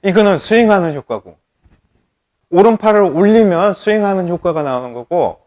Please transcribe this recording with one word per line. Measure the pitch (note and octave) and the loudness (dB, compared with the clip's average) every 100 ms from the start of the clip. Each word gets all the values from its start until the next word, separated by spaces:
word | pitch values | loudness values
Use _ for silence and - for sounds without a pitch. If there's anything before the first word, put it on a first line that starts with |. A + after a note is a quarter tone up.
이거는 | G3 F#3 G#3 E3+ | 0 2 2 0
스윙하는 | - A3+ A3+ G3+ E3+ | 0 2 4 2 0
효과고, | C#3+ - G#2+ F#2+ D#2 _ _ _ _ _ _ _ _ _ _ _ | -6 -8 -10 -10 -20 _ _ _ _ _ _ _ _ _ _ _
오른팔을 | F3 A3 A3 A3 G#3 | 2 2 2 0 2
올리면 | F#3+ D3+ G3+ A3 G#3+ E3+ G3+ | 0 2 2 4 2 2 -2
스윙하는 | F#3 - G#3+ G3+ F#3+ F3 | -2 -4 -2 -2 -4 -4
효과가 | E3+ F3 D#3 | -6 -4 -4
나오는 | C#3+ B2+ B2 | -6 -6 -8
거고 | A#2+ A#2+ F3 A#2 - | -14 -8 -4 -4 -6